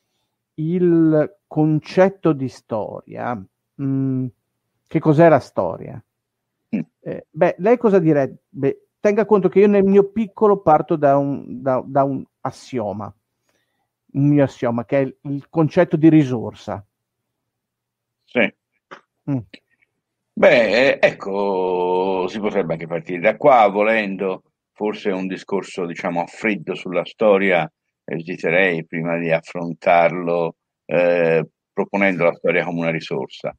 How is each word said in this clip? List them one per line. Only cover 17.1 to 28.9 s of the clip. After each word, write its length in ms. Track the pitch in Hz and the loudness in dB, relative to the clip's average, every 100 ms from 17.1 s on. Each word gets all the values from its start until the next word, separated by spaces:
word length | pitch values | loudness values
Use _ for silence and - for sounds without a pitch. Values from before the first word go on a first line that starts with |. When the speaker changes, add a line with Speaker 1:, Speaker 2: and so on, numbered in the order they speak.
| _ _ _ _ _ _ _ _ _ _ _ | _ _ _ _ _ _ _ _ _ _ _
Speaker 2:
Sì. 300 | _ 127 104 - _ _ _ - _ _ - | _ -2 -2 -2 _ _ _ -20 _ _ -6
Speaker 1:
Mm. 80 | 135 104 - _ _ _ _ _ _ _ | -6 -6 -18 _ _ _ _ _ _ _
Speaker 2:
Beh, 680 | - 196 139 110 107 135 - | 2 4 4 4 2 2 2
ecco, 1300 | - - - 95 101 95 92 90 90 92 95 95 92 | 0 0 -8 -4 -2 -2 -2 -2 0 0 0 -2 -4
si 120 | 104 | -4
potrebbe 320 | 104 98 82 | -4 -2 -4
anche 120 | 80 82 | -6 -6
partire 340 | 85 80 90 | -8 -6 -2
da 160 | 104 - | -2 2
qua, 320 | - 127 104 | 4 6 4
volendo. 720 | 98 104 113 101 95 98 92 _ _ _ | 2 0 0 -2 -6 -6 -8 _ _ _
Forse 380 | _ 104 107 107 | _ -8 -6 -6
un 160 | 92 92 | -6 -6
discorso, 580 | 90 - 98 90 - | -10 -6 -8 -8 -8
diciamo, 380 | 87 82 95 85 | -8 -6 -6 -6
a 40 | 85 | -8
freddo 480 | - 110 101 78 | -6 -4 -4 -6
sulla 300 | 90 90 87 | -10 -6 -6
storia, 640 | 85 - 110 98 98 87 80 - _ _ | -6 -2 2 4 2 0 -2 -8 _ _
esiterei 800 | - 76 82 - 90 85 95 82 | -10 -10 -8 -8 -2 0 0 0
prima 320 | 80 | -6